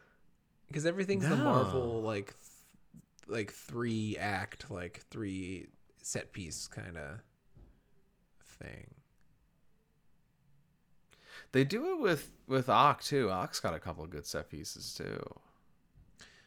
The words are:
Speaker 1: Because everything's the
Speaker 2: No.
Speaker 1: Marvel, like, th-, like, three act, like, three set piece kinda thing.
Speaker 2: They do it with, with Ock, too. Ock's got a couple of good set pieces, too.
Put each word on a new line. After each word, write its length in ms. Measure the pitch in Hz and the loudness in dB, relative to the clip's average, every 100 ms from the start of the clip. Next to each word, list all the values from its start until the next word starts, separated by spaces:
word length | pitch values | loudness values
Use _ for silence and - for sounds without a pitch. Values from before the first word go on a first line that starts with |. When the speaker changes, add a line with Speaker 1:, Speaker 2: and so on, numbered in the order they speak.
| - _ - _ _ _ - | -20 _ -20 _ _ _ -8
Speaker 1:
Because 180 | 147 160 | 0 2
everything's 420 | 175 190 196 139 | 2 2 4 4
the 80 | - | 6
Speaker 2:
No. 80 | |
Speaker 1:
Marvel, 580 | 302 127 98 127 120 113 | 6 6 6 4 2 0
like, 240 | 110 107 98 | 0 -2 -4
th-, 1000 | - - - - - - - - - - | -10 -20 -20 -20 -20 -20 -20 -20 -20 -4
like, 240 | 117 107 | -2 -2
three 640 | - - 117 120 113 107 92 | -8 -8 -2 0 0 0 0
act, 540 | 98 98 95 - - | 0 -2 -4 -8 -10
like, 300 | 95 90 - - | -8 -8 -10 -12
three 580 | - 104 95 90 95 - - - _ | -6 -4 -4 -4 -8 -10 -18 -20 _
set 300 | - - - | -6 -6 -6
piece 380 | - 85 - - | -8 -8 -8 -10
kinda 500 | - 104 82 73 98 - _ _ - - - _ - _ _ _ - - - | -10 -10 -8 -10 -10 -16 _ _ -20 -20 -20 _ -20 _ _ _ -20 -20 -16
thing. 300 | - 57 - - _ _ - _ _ _ - - _ _ _ - _ _ _ - _ _ _ - _ - - - - | -14 -14 -16 -20 _ _ -20 _ _ _ -20 -20 _ _ _ -20 _ _ _ -20 _ _ _ -20 _ -20 -20 -18 0
Speaker 2:
They 120 | 131 | 4
do 300 | 139 214 330 | 4 4 0
it 60 | 359 | 2
with, 300 | 226 165 - - - | 2 2 -2 -14 0
with 240 | 131 127 | 2 6
Ock, 320 | 110 143 135 | 8 8 6
too. 300 | - 143 110 | 2 2 2
Ock's 280 | 92 - - | 0 -2 -2
got 140 | 104 | -2
a 60 | 80 | -2
couple 240 | - 82 | -6 -8
of 80 | 80 | -8
good 160 | 76 71 | -8 -6
set 240 | 73 - | -6 -6
pieces, 420 | 76 - - - | -10 -10 -10 -10
too. 260 | - - - - - - _ - - _ - - - - - | -8 -6 -6 -8 -12 -20 _ -20 -20 _ -20 -20 -20 -20 -20